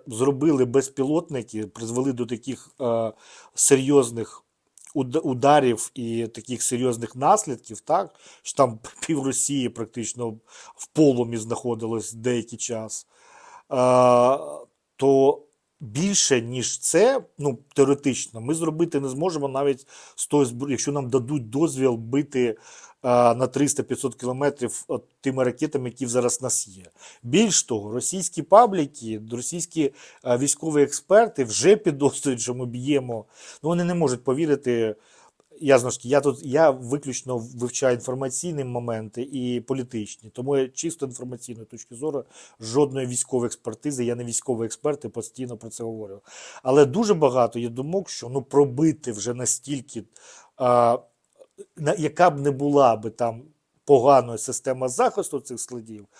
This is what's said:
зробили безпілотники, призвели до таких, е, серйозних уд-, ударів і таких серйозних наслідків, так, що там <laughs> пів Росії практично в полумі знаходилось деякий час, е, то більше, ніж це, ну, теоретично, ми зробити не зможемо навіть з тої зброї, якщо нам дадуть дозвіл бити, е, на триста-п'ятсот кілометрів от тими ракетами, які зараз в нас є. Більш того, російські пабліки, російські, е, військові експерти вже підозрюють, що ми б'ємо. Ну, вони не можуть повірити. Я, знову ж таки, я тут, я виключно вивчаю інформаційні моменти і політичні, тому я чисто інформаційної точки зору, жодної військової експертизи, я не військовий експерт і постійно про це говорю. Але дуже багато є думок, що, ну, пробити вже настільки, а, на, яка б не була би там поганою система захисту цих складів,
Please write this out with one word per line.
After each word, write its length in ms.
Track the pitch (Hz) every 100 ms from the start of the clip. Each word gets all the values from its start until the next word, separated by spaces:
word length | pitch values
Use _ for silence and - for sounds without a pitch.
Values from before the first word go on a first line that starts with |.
| -
зробили 580 | 110 131 135 156 139 123
безпілотники, 1040 | 131 131 - 135 160 170 135 107 107 104
призвели 460 | - 113 120 135
до 120 | 120 117
таких, 440 | 117 - 117 - -
е, 300 | 123 117 110 - - - - -
серйозних 920 | - 135 131 143 120 117 107 - _ _ _ _ - 143
уд-, 260 | 127 147
ударів 680 | 165 123 139 147 131 113 -
і 340 | - 117 113 113
таких 360 | 113 107 117
серйозних 520 | - 123 127 117 117 127
наслідків, 640 | 147 208 160 117 - 107
так, 360 | - 170 190 _ - -
що 160 | - -
там 220 | 131 110 -
<laughs> 160 | - -
пів 160 | 151
Росії 460 | 135 127 - 143 120
практично 600 | 117 113 123 107 117 117 110 _ - - -
в 120 | -
полумі 500 | - 147 123 117 117
знаходилось 760 | 110 113 123 110 113 113 104
деякий 440 | 113 120 120 113 117
час, 500 | - 110 110 - - _ _ - - - -
е, 680 | 131 127 127 123 123 123 143 151 - - _ _ -
то 460 | 139 135 135 139 - _ _ _
більше, 640 | 120 113 196 202 - 127
ніж 380 | 117 127 110 -
це, 420 | - 160 233 269 175 -
ну, 200 | 143 120 _ -
теоретично, 640 | 135 143 139 120 - 110
ми 120 | 120
зробити 460 | 160 165 156 165 143
не 100 | 139
зможемо 380 | 131 180 156 139
навіть 400 | 135 143 131 - - - -
з 120 | -
тої 180 | 147 131
зброї, 260 | 120 143
якщо 200 | 123 -
нам 180 | 143 123
дадуть 400 | 131 120 147 110
дозвіл 460 | 135 165 131 131 117
бити, 480 | 113 135 147 131 120
е, 60 | 110 - - - _ 127 123 120 120
на 120 | 127
триста-п'ятсот 680 | 139 143 - 117 123 135 -
кілометрів 680 | 123 127 143 139 120 - -
от 160 | 131 - _
тими 220 | 135 131
ракетами, 460 | 123 123 151 143 123
які 180 | - 127
зараз 340 | 123 120 -
в 20 |
нас 240 | 127 - 107
є. 180 | 92 92 _ - -
Більш 400 | 117 156 220 -
того, 280 | - 113 104
російські 500 | 120 - 185 175 -
пабліки, 800 | 143 202 240 190 143 - 113 107 110
російські, 600 | 120 123 170 165 160 139 - - - 127
е, 120 | 123
військові 460 | 143 - 160 147
експерти 600 | 143 - - 202 233 -
вже 320 | 120 104 151 214
підозрюють, 640 | 175 139 139 - 143 120
що 140 | 123 127
ми 100 | 123
б'ємо. 600 | 120 131 143 123 113 - - - -
Ну, 60 | 151
вони 140 | 175
не 100 | 175
можуть 300 | 175 147 123
повірити. 720 | 135 131 160 143 123 117 110 104 _ _ _ _ _ -
Я, 200 | 147 131
знову 120 | 120
ж 60 | -
таки, 120 | 120
я 120 | 139
тут, 180 | 143 135
я 260 | 135 139 160
виключно 680 | 131 120 143 139 120 131 123
вивчаю 580 | 117 123 120 - 135 120
інформаційні 680 | 131 127 135 - 175 151
моменти 580 | 127 123 120 110 110 120
і 400 | 139 135 123 123
політичні, 680 | 120 135 127 117 104 - 110
тому 280 | - 131 143
я 100 | 131
чисто 380 | - 165 160 135
інформаційної 600 | 120 127 120 - 113 110
точки 300 | 113 - 117
зору, 280 | 151 143 - - - -
жодної 480 | 110 127 165 131 127
військової 400 | 123 - 127 117
експертизи, 580 | - - 107 147 131 120
я 100 | 120
не 80 |
військовий 420 | 120 113 - 113 113
експерт 400 | - 147 143 113
і 40 |
постійно 480 | 120 - - 127 113
про 120 | 113
це 140 | -
говорю. 380 | 113 110 101 98 - - - -
Але 220 | 127 139 143
дуже 280 | 175 214
багато 460 | 175 143 127 117 117
є 100 | 117
думок, 400 | 117 143 190 185
що, 200 | - 120
ну, 120 | 135
пробити 680 | - 139 139 123 160 151 123
вже 220 | 104 107
настільки, 720 | 123 120 - - 143 - 113 95 _ - - _ -
а, 400 | 127 120 120 123 - _ _ _ - - - -
на, 160 | 147
яка 360 | 214 151 151 175
б 100 | 143
не 120 | 143
була 440 | 131 143 143 131 110
би 140 | 110
там 320 | - 117 113 143 _ _ _ -
поганою 520 | 139 127 135 120 113
система 520 | - 120 - 127 127
захисту 500 | 127 247 - 170 139
цих 200 | - 120
складів, 460 | - 123 110 107 101 _